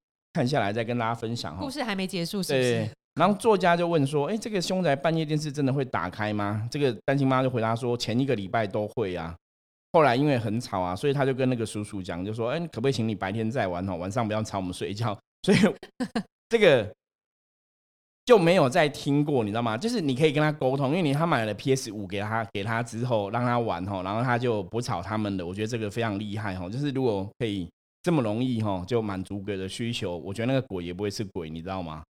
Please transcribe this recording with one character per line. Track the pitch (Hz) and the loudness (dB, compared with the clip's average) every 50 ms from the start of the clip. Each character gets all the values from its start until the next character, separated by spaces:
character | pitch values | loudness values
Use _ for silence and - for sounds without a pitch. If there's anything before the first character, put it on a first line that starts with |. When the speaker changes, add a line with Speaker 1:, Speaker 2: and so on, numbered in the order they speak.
| _ _ _ _ _ _ - | _ _ _ _ _ _ -2
Speaker 1:
看 | 165 127 | 0 0
下 | 123 147 135 | 2 2 2
来 | 101 101 107 | 0 0 0
再 | 117 117 | -2 -2
跟 | 120 120 | -2 -2
大 | 120 113 | 0 0
家 | 113 120 | -2 -2
分 | 120 117 113 117 | -2 -4 -6 -4
享 | 117 - 82 78 | -6 -6 -8 -8
吼。 | - 294 | -6 -8
Speaker 2:
故 | 269 | -6
事 | 254 294 | -6 -6
还 | 254 220 202 | -4 -4 -4
没 | 190 190 | -4 -4
结 | 185 196 175 170 | -4 -4 -4 -4
束， | - 214 196 175 | -4 -4 -4 -2
是 | - 143 | 0 2
不 | 131 | 2
是？ | 127 123 117 | 4 4 2
Speaker 1:
对， | 113 107 110 - - _ _ - | 2 0 -4 -6 -12 _ _ -2
然 | 143 170 | 2 2
后 | 202 202 | 2 2
作 | 202 - 226 208 | 2 4 4 4
家 | 180 185 175 170 | 6 6 4 4
就 | 170 175 | 4 2
问 | 170 170 156 135 | 2 2 2 2
说 | 135 151 147 143 | 2 2 0 0
，“哎， | 160 220 | 0 -2
这 | 220 - 233 | -4 -4 -4
个 | 214 180 | -4 -2
凶 | 165 - 185 185 180 | -2 0 0 0 2
宅 | 151 139 | 2 2
半 | 175 - 165 165 | 2 2 2 2
夜 | 160 160 | 2 0
电 | 147 156 147 | 0 0 0
视 | 160 151 | -2 -2
真 | 135 147 139 | -2 0 2
的 | 131 | 2
会 | 135 143 131 | 2 0 0
打 | - - 95 82 92 | -2 -2 -2 -2 -2
开 | - - 107 107 104 | -4 -2 -2 -2 0
吗？” | 101 101 101 107 107 113 120 | 0 -2 -2 -2 -2 -4 -4
这 | - | -2
个 | 143 143 127 110 - - | 0 0 0 0 -2 -2
单 | 139 139 | 0 2
亲 | 139 135 | 2 4
妈 | 131 131 131 | 4 4 4
就 | 135 127 | 2 2
回 | 123 117 | 0 0
答 | 110 110 117 | 0 0 0
说 | 117 127 120 120 | 0 0 -2 -2
，“前 | 117 - 110 110 123 | -2 -2 0 0 2
一 | 139 | 2
个 | 131 120 | 2 0
礼 | 104 98 90 | -2 -2 -2
拜 | 117 113 110 | 0 0 0
都 | 98 104 107 107 104 - | 0 -2 -2 -4 -2 -2
会 | 120 107 92 90 | -2 -2 -2 -2
啊。” | 85 80 80 85 - _ _ _ _ _ _ _ _ _ _ - | -4 -6 -8 -10 -14 _ _ _ _ _ _ _ _ _ _ 6
后 | 170 | 6
来 | 151 127 117 | 6 6 6
因 | 131 147 | 4 4
为 | 151 135 117 | 4 2 2
很 | 113 107 104 120 | 0 -2 -2 -4
吵 | 120 - 104 92 | -4 -4 -2 -2
啊， | 90 90 92 | -2 -2 -2
所 | - 147 | -2 0
以 | 143 135 | 0 2
他 | 143 131 | 2 2
就 | 135 127 | 0 2
跟 | 127 131 | 2 2
那 | 127 127 | 0 0
个 | 113 113 | 0 -2
叔 | 107 - 104 104 | -4 -4 -6 -8
叔 | - 107 98 | -6 -8 -8
讲， | 92 95 85 87 92 | -6 -6 -6 -6 -4
就 | 104 110 | -4 -4
说 | 117 113 120 143 | -4 -2 -2 -2
，“哎， | 170 | -4
可 | 170 156 - - | -6 -6 -4 -2
不 | |
可 | 120 139 | 0 0
以 | |
请 | 123 117 113 | 0 2 0
你 | 113 107 | -2 -2
白 | 90 98 95 | -2 -4 -4
天 | 107 113 110 113 | -2 -2 -2 -2
再 | 120 127 104 | -2 -2 -2
玩 | 92 87 87 95 | -2 -2 -2 -4
哦， | 98 90 | -4 -4
晚 | 85 90 98 | -4 -4 -4
上 | 95 127 113 | -2 -2 -2
不 | 104 107 | 0 0
要 | 110 | -2
吵 | 104 - - | -2 -2 -4
我 | 98 95 | -4 -4
们 | 90 90 | -4 -4
睡 | - 107 82 | -6 -6 -6
觉？” | 101 107 113 110 98 - _ _ _ _ - | -4 -4 -4 -4 -4 -6 _ _ _ _ 2
所 | 190 214 | 4 4
以 | 175 208 180 - - - - _ - | 6 6 4 2 0 -12 -14 _ -8
<laughs> | 247 - - 226 - _ _ _ _ - | -8 -6 -6 -6 -8 _ _ _ _ 0
这 | 233 | 4
个 | 226 208 170 139 117 98 101 - _ _ _ _ _ _ _ _ _ _ _ _ _ _ _ _ _ _ _ _ _ _ _ _ _ - | 6 8 8 8 6 4 0 -8 _ _ _ _ _ _ _ _ _ _ _ _ _ _ _ _ _ _ _ _ _ _ _ _ _ 6
就 | 240 240 202 | 8 8 8
没 | 165 165 185 | 8 8 6
有 | 185 143 | 6 6
再 | 123 147 175 151 143 | 4 4 4 2 2
听 | 139 - - 147 143 147 147 | 0 -2 0 2 2 2 4
过， | 151 143 123 110 | 2 2 2 2
你 | 101 | 0
知 | 104 | 0
道 | 117 | -2
吗？ | 120 113 107 | 0 -2 -2
就 | 123 196 | -2 -2
是 | 233 247 214 | -2 -2 0
你 | 160 139 127 | 0 0 2
可 | 127 165 | 4 4
以 | 156 135 | 4 4
跟 | 151 | 4
他 | 151 156 | 2 2
沟 | 147 - 139 131 143 | 2 0 0 0 2
通， | 139 139 | 2 0
因 | 127 156 | 2 2
为 | 190 170 | 2 2
你， | 139 139 | 2 2
他 | 147 170 | 2 2
买 | 170 151 120 110 | 2 2 0 0
了 | 107 101 | -2 -4
P | 95 - 135 131 | -2 0 2 2
S | 131 - 117 | 2 0 -6
五 | 101 107 98 | -8 -8 -8
给 | 87 101 98 | -6 -4 -4
他， | 104 107 110 113 110 101 | -4 -2 -2 -2 -4 -4
给 | - 101 98 | -6 -6 -4
他 | 113 113 117 | -2 -2 -2
之 | 123 117 107 113 123 | -4 -4 -6 -4 -2
后 | 123 120 107 101 98 | 0 0 0 0 0
让 | 113 120 123 | -2 0 0
他 | 120 120 120 | 0 0 0
玩 | 117 104 90 85 92 | 0 0 -2 -4 -4
吼， | 104 101 92 | -4 -4 -4
然 | 90 95 | -4 -4
后 | 104 113 127 | -2 -2 0
他 | 127 120 | 0 0
就 | 120 127 123 110 104 90 | 0 0 0 0 -2 -4
不 | 87 107 117 | -4 -6 -6
吵 | 120 127 104 85 | -4 -4 -4 -6
他 | 87 95 107 | -4 -4 -4
们 | 110 107 101 98 | -2 -2 -2 -4
了。 | 92 85 | -4 -6
我 | 87 95 | -6 -6
觉 | 104 | -6
得 | 107 | -4
这 | 110 123 | -4 -4
个 | 113 107 101 | -4 -4 -4
非 | - 120 | -2 -2
常 | 117 110 98 | -2 -2 -2
厉 | 101 107 104 101 | -4 -6 -6 -6
害 | 107 104 101 92 | -6 -6 -6 -6
吼， | 92 87 | -6 -8
就 | 90 110 135 | -6 -6 -4
是 | 147 143 | -4 -2
如 | 127 135 131 | -2 0 0
果 | 117 104 95 95 101 - | 0 0 0 -2 -6 -6
可 | - 123 | -4 -4
以 | 110 101 95 85 - - _ _ _ _ _ | -2 -2 -4 -6 -8 -10 _ _ _ _ _
这 | - 180 | -2 0
么 | 170 151 117 | 2 2 2
容 | 104 107 117 131 | 0 0 0 0
易 | 131 120 110 107 | 0 0 0 0
吼， | 104 95 90 87 | 0 -2 -2 -2
就 | - 120 117 | 0 0 0
满 | 110 101 95 92 90 | 0 0 -4 -4 -6
足 | - 98 101 | -6 -8 -8
鬼 | 95 104 98 | -6 -6 -4
的 | 95 95 92 | -4 -6 -6
需 | - - 117 117 117 | -6 -6 -4 -4 -4
求， | - 107 90 87 | -4 -4 -4 -6
我 | 82 71 95 95 | -6 -8 -8 -6
觉 | 113 113 | -2 0
得 | 127 | 0
那 | 135 131 | 0 0
个 | 127 | -2
鬼 | - 98 90 85 | -4 -6 -6 -6
也 | 87 | -6
不 | 87 90 104 | -6 -4 -4
会 | 104 | -4
是 | - - 104 | -4 -4 -6
鬼， | 92 - 92 80 78 | -6 -6 -8 -8 -8
你 | 78 82 | -8 -8
知 | 80 | -8
道 | 95 95 95 87 | -6 -6 -6 -6
吗？ | 78 78 78 78 - | -8 -10 -12 -14 -18